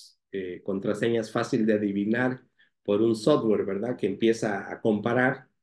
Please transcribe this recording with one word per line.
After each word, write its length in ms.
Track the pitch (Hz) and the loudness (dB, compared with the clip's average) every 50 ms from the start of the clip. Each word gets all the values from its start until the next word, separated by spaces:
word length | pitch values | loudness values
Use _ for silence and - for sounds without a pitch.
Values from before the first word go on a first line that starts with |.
| - - _ _ _ _ | -20 -20 _ _ _ _
Eh, 320 | - 98 92 90 90 85 | -10 -8 -8 -8 -10 -8
contraseñas 680 | - - 98 98 101 107 104 - - 117 117 113 107 - | -6 -4 -4 -2 -2 -2 -2 0 0 0 0 0 -2 -2
fácil 360 | - 120 117 - 113 113 110 | -4 -4 -2 0 0 2 2
de 80 | 110 107 | 2 2
adivinar 680 | 104 107 101 98 101 101 107 113 120 127 127 131 - - _ _ _ _ _ _ _ | 2 2 0 0 0 0 0 0 0 0 -2 -2 -6 -10 _ _ _ _ _ _ _
por 200 | _ - 101 104 | _ 0 0 2
un 140 | 113 117 110 | 2 2 0
software, 480 | 110 - 151 151 135 117 110 104 95 92 | 2 4 4 4 4 4 2 2 0 0
¿verdad? 320 | 101 95 98 110 123 127 | -2 -4 -4 -4 -6 -4
Que 100 | - - | -4 -4
empieza 640 | 98 98 - 113 113 113 - 123 107 101 95 90 87 | -4 -2 2 2 2 2 2 -2 -4 -4 -6 -8 -10
a 100 | 90 - | -10 -2
comparar, 680 | - 113 104 104 107 120 117 127 127 135 139 - - _ _ _ | 0 0 0 0 0 0 2 2 2 2 0 -4 -10 _ _ _